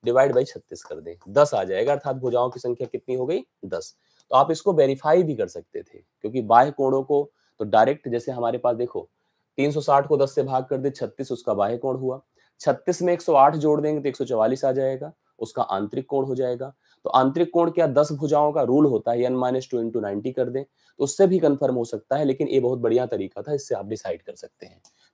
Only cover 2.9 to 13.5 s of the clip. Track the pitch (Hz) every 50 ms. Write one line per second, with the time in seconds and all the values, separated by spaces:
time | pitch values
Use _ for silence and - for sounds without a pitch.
2.9 | - 123 - - 127 127 127 135 170 220 262 - _ _ - 95 - 85 78 -
3.9 | - _ _ _ _ _ _ - 135 131 139 - 160 156 - 175 - 156 147 135
4.9 | 135 135 - 151 156 180 180 160 143 110 104 90 - 87 85 _ - 82 82 _
5.9 | - - - _ _ _ - 107 117 131 117 104 113 120 131 151 143 - 139 135
6.9 | 135 135 135 - 147 143 143 143 _ _ _ _ _ - 107 107 95 110 110 127
7.9 | 147 147 - 131 120 120 117 - 131 123 117 117 117 123 - 127 120 113 123 120
8.9 | - 95 - - _ _ _ _ _ _ _ _ _ - 135 147 147 151 143 -
9.9 | 143 139 143 143 156 139 139 135 - - 131 135 131 131 131 - 143 131 131 143
10.9 | 131 - 127 117 - - 135 - 127 120 - - 104 92 101 104 117 120 - 135
11.9 | 127 127 131 127 127 135 - _ _ _ _ _ _ - - - 196 - - -
12.9 | 180 - 180 180 175 170 - - 160 139 135 147